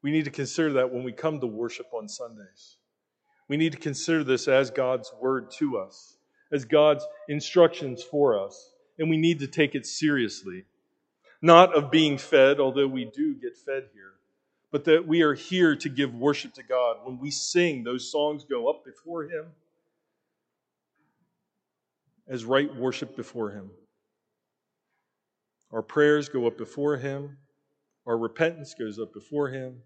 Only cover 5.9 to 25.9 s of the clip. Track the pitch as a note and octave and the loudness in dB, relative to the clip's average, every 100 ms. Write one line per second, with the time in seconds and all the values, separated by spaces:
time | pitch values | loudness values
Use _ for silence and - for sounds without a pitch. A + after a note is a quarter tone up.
5.9 | - - _ _ _ _ D3 A#2+ D3+ D3+ | -16 -20 _ _ _ _ -6 2 4 6
6.9 | D3 - - - D3 - F3+ E3 E3+ C#3+ | 4 -2 -14 -8 -8 -2 6 6 4 -10
7.9 | A#2+ - D3 C#3+ G#2+ G2 - - _ _ | -10 -6 0 2 2 -2 -10 -20 _ _
8.9 | - D#3+ D#3+ E3 E3 C#3 - D3+ C#3+ A#2 | -6 -2 2 2 2 -4 0 0 0 -8
9.9 | - D#3 C#3+ A2 - G2 F#2 F#2+ _ _ | -2 0 0 -2 -6 -14 -16 -18 _ _
10.9 | _ _ _ _ _ D#3 E3+ F3+ D#3 C#3+ | _ _ _ _ _ 8 10 10 6 2
11.9 | D#3+ D#3 C#3 - D3 C3+ C#3+ C3+ C3 C#3 | 2 2 0 2 6 6 6 0 0 -2
12.9 | C3 A#2 B2+ D3+ C3+ A#2+ - - C3+ A#2 | -2 -8 -4 -6 -4 -10 -12 -10 -10 -10
13.9 | A2 F#2+ _ _ _ _ _ _ D3 C#3+ | _ -20 _ _ _ _ _ _ -4 4
14.9 | D#3+ E3+ E3 D#3 C#3 - F3+ E3+ D3 D3+ | 4 6 2 4 2 -4 2 4 2 -4
15.9 | C3 C#3 A#2 C3+ C#3+ - - B2+ B2+ B2 | -4 -4 0 0 0 -6 -18 -4 -2 0
16.9 | A#2 C3 B2+ C#3+ C#3 - F3 F3 C#3 A#2 | -2 -8 -12 -8 -8 -2 0 0 -2 -6
17.9 | B2+ B2 D3+ D3 D3 - B2+ A#2+ - - | -8 -6 -2 -2 -4 -6 -4 -2 -4 -8
18.9 | - D#3+ E3+ D3+ E3 E3 D3+ _ _ _ | -20 -14 -10 -10 -12 -14 _ _ _ _
19.9 | _ _ _ _ _ _ _ _ _ _ | _ _ _ _ _ _ _ _ _ _
20.9 | _ D3+ _ _ _ _ _ _ _ _ | _ _ _ _ _ _ _ _ _ _
21.9 | _ _ _ _ B2+ A2+ C3+ D3 C3 B2+ | _ _ _ _ -10 -2 0 0 -4 -6
22.9 | B2 B2+ - A2+ B2 G#2+ G2+ F#2+ F#2 _ | -6 -10 -12 -14 -8 -8 -8 -18 -20 _
23.9 | _ _ _ _ _ _ _ _ _ _ | _ _ _ _ _ _ _ _ _ _
24.9 | _ _ _ _ _ _ _ _ A2+ G#2+ | _ _ _ _ _ _ _ _ -10 -6